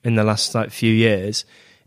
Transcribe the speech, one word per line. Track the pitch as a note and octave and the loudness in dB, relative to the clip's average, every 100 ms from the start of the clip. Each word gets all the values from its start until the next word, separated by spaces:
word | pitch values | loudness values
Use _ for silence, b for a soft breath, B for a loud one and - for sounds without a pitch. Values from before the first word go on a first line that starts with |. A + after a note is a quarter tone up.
in | A#2+ A2+ | -2 0
the | |
last, | G#2+ G#2+ - | 0 0 -2
like, | A#2 A2 | -4 -6
few | - A2+ | -2 2
years, | A2 A2+ G2+ G2 G#2+ - b b b | 4 4 2 -4 -8 -10 b b b